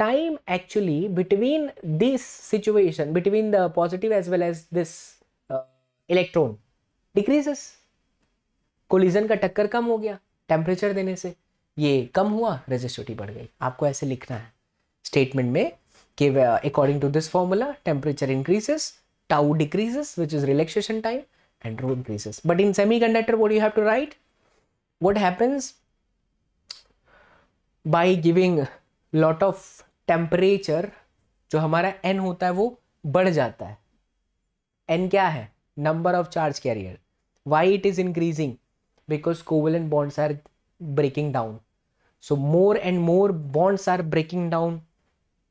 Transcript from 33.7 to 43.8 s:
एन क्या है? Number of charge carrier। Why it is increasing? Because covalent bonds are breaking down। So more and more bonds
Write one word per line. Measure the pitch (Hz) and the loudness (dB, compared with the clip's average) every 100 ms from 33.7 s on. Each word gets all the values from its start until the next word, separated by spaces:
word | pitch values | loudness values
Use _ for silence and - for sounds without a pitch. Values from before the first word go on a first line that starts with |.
| 104 _ _ _ _ _ _ _ _ _ _ - | -16 _ _ _ _ _ _ _ _ _ _ -4
एन | 170 185 | -2 0
क्या | 196 185 | 2 2
है? | 147 107 _ _ - | -2 -8 _ _ -4
Number | 151 165 180 | -2 0 0
of | 180 170 | 0 -2
charge | 175 156 135 127 | -2 -2 -2 -4
carrier। | 110 92 92 _ _ _ _ 139 | -4 -8 -14 _ _ _ _ -2
Why | 151 185 196 | 2 4 2
it | 202 | 0
is | 185 185 | 0 -2
increasing? | 165 165 156 147 117 _ _ _ _ - | -2 -2 -2 -4 -6 _ _ _ _ -8
Because | 151 165 165 - | -4 -2 -4 -2
covalent | 160 156 165 160 | 0 2 0 0
bonds | 147 143 143 | -2 -2 -2
are | 151 147 - _ _ _ | -4 -4 -12 _ _ _
breaking | 165 143 143 147 147 | -4 0 0 0 -2
down। | 131 113 110 _ _ _ _ _ _ | -2 -4 -10 _ _ _ _ _ _
So | - 147 | -4 -2
more | 139 170 202 214 180 | 2 4 4 4 0
and | 180 170 | 0 2
more | 180 202 165 143 147 | 4 2 0 -2 2
bonds | 185 196 | 2 2